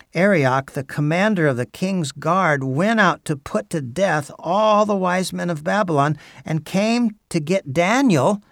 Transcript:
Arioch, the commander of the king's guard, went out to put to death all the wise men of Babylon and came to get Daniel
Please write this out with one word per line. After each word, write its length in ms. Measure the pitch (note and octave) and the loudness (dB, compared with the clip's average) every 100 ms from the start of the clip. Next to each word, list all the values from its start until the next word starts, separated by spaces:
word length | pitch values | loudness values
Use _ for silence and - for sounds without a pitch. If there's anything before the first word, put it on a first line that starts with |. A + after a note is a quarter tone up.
| - E3 | -10 0
Arioch, 560 | G3 F#3 C3 C3 C3+ | 2 4 2 0 -2
the 120 | - | -8
commander 600 | C3+ - D3 E3+ G#3 G3 D#3 | -8 -4 -2 0 0 2 2
of 120 | A#2+ | 0
the 100 | B2 | -4
king's 440 | - F#3 F#3+ C#3+ | -4 -4 -2 -4
guard, 520 | - D3+ F3+ F3+ C#3+ | -6 -2 0 2 0
went 360 | C3+ C3 G3+ A3+ | 0 0 0 4
out 240 | F#3+ D3+ - | 2 2 -4
to 100 | C#3+ | -8
put 340 | - G#3+ - | -4 -6 -4
to 100 | E3+ | -6
death 520 | B2+ B2+ F#3+ D#3 C#3 - | -6 -2 0 0 -4 -10
all 440 | D#3 F#3+ G#3+ G#3 | -4 0 4 4
the 120 | G#3 G3+ | 2 0
wise 360 | F#3 F3+ F3+ | 0 0 -2
men 200 | F3+ F3 | -4 -4
of 120 | D#3+ | -4
Babylon 540 | D#3 G3 G3 D3+ C#3+ D3+ - - | -2 -2 0 2 2 0 -8 -16
and 220 | - D#3 D3+ | -6 -6 -2
came 460 | F#3+ G#3+ A#3 A#3+ - - | -2 0 0 0 -4 -6
to 100 | E3+ | -6
get 340 | D3+ F#3+ - | -2 -4 -2
Daniel 680 | C3+ F3+ B3 C#4 D#3 C#3 G3+ - | 0 2 4 4 4 4 0 -6